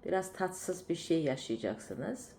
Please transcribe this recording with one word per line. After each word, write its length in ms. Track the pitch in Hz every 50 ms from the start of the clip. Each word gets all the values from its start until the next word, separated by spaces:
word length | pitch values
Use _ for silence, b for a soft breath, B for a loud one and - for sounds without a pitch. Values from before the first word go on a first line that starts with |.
| -
Biraz 280 | - - 190 185 185 -
tatsız 560 | - 190 185 185 - - - 185 180 - -
bir 60 | 170
şey 280 | 170 - - 170 165 156
yaşayacaksınız. 1040 | 139 131 127 - - 113 113 110 101 - - - - 98 - 131 190 247 - - - -